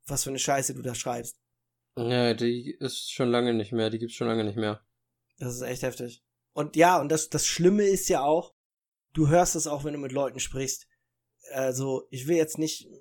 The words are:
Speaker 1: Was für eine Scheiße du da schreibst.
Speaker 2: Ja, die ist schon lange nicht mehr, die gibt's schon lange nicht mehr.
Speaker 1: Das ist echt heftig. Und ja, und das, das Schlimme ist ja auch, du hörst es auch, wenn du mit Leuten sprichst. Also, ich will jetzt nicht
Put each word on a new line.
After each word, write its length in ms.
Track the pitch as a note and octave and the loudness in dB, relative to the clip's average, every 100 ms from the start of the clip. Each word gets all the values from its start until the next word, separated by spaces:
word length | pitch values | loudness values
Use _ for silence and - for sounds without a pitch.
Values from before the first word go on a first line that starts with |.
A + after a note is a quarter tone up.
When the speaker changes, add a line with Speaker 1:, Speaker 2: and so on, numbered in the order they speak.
| - | -6
Speaker 1:
Was 180 | C#3 | -6
für 60 | - | -4
eine 80 | C3+ | -4
Scheiße 340 | - C#3 C3 | 0 0 0
du 80 | C3 | -6
da 120 | B2 A#2 | -8 -6
schreibst. 400 | - A#2+ A#2+ - _ _ _ _ _ - | -6 -6 -8 -16 _ _ _ _ _ -6
Speaker 2:
Ja, 380 | A#2 B2 A#2+ | 0 2 2
die 420 | A2+ A#2 A#2+ C3 - | 2 0 -2 -6 -8
ist 320 | C3+ - - | -8 -8 -10
schon 160 | - B2+ | -2 0
lange 240 | A#2+ A#2+ | 2 2
nicht 180 | A#2 G2+ | 0 0
mehr, 160 | A2+ A2 | 0 0
die 100 | A2+ | -2
gibt's 160 | A#2 - | -8 -4
schon 100 | A#2+ | -2
lange 160 | A2+ | 0
nicht 140 | G#2+ G#2 | -2 -2
mehr. 260 | G#2+ G#2 _ _ _ _ _ _ | -2 -4 _ _ _ _ _ _
Speaker 1:
Das 160 | B2+ | -8
ist 80 | A#2+ | -8
echt 200 | B2 B2 | -8 -6
heftig. 400 | C3 A#2+ A#2+ - _ _ _ | -6 -6 -12 -14 _ _ _
Und 220 | - D3+ | -6 -4
ja, 240 | D#3 E3+ F3+ | 6 6 6
und 120 | C#3+ | 4
das, 160 | D#3 - | 0 0
das 180 | A#2 - | -2 -2
Schlimme 380 | - F3 G#3 | 4 4 6
ist 240 | G3+ F#3+ - | 4 2 2
ja 140 | D#3+ | 2
auch, 320 | C#3+ D#3+ - _ _ _ _ _ _ | 4 2 0 _ _ _ _ _ _
du 160 | D#3 D3 | 2 6
hörst 280 | E3+ F3 E3 | 6 6 2
es 100 | D3+ | -4
auch, 180 | D3 | -4
wenn 80 | D3 | -6
du 60 | D3 | -6
mit 140 | C#3 | -4
Leuten 260 | C3 C#3 B2+ | -2 -2 -4
sprichst. 460 | - C3 C3 - - _ _ _ _ _ - | -8 -4 -4 -6 -12 _ _ _ _ _ -10
Also, 540 | C3+ C3 B2+ C3+ C3 - | -2 -2 -2 -2 -4 -6
ich 160 | C3+ C3 | -10 0
will 100 | E3+ | 2
jetzt 220 | D#3 - | 2 -2
nicht 300 | D#3 - - - | -6 -6 -14 -16